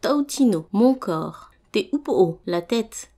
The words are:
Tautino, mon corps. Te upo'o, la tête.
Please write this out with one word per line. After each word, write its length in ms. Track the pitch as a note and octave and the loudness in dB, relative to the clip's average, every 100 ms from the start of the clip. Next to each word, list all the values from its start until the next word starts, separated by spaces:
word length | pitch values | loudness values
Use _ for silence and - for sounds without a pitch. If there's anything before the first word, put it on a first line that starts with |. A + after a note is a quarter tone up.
Tautino, 640 | - C#4+ C#4+ - C4 F3 D#3+ | 0 0 -2 0 2 2 -2
mon 220 | G3+ B3 | 2 2
corps. 560 | C4 - E3 D#3 - - _ _ | 2 -2 -6 -6 -12 -20 _ _
Te 180 | A3 F#3+ | -4 -2
upo'o, 480 | C#4+ C#4+ - - D#3+ - | -6 -4 2 2 0 -4
la 160 | F3 | -4
tête. 480 | - A#3 A3+ - - | -2 -4 -4 -10 -20